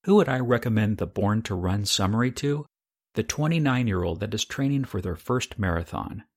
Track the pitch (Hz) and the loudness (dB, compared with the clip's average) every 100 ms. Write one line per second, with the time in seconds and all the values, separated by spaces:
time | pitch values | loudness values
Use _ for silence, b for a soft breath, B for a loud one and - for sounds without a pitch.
0 | - 208 151 131 120 120 123 110 107 104 | 6 4 6 0 2 0 2 2 2 0
1 | 80 - 98 107 113 95 90 98 101 - | -4 0 2 0 0 -2 0 -2 0 0
2 | 98 110 127 127 143 143 143 _ _ _ | 2 2 0 0 -2 -2 -6 _ _ _
3 | _ - - - 151 165 147 127 120 92 | _ -6 -4 -2 0 2 2 2 2 0
4 | 87 85 101 107 - - 139 139 131 101 | 0 -2 -4 -4 -6 -2 0 0 -2 -4
5 | 90 82 - 123 - - 95 85 85 - | -4 -8 -2 -2 -2 -2 0 0 -4 -8
6 | - - - | -8 -10 -16